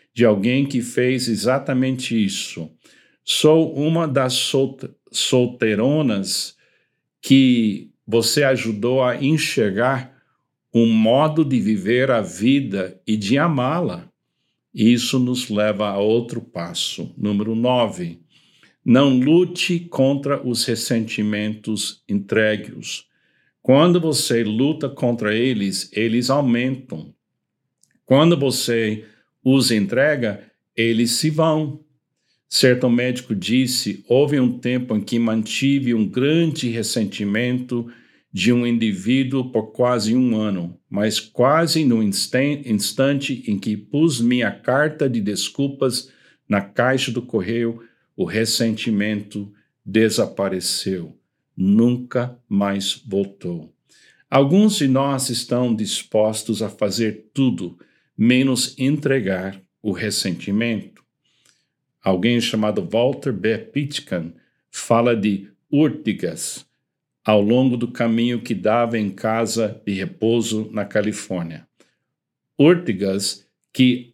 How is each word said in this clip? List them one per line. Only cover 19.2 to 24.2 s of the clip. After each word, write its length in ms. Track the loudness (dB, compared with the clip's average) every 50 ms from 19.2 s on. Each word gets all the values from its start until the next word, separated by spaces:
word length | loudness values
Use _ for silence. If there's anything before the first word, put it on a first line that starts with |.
| 4 4 4 4 4 2 -2 -4 -2 -2 -2 -2
contra 640 | -4 -4 -2 0 2 2 2 0 -2 -2 -4 -2 -2
os 160 | -4 -2 -2 -2
ressentimentos, 1400 | -2 -2 -2 -2 -2 -2 -2 -2 -4 -4 -4 -2 -2 -2 -2 -4 -4 -6 -6 -6 -6 -4 -4 -4 -8 -10 _ _
entregue-os. 1000 | -4 -4 -4 -2 0 0 2 2 2 0 -2 -6 -10 -16 -16 -14 -12 -14 -14 -14 _ _ _ _ _ _ _ _ _ _ _
Quando 400 | 2 4 4 6 6 6 4 4
você 440 | 2 0 -2 -2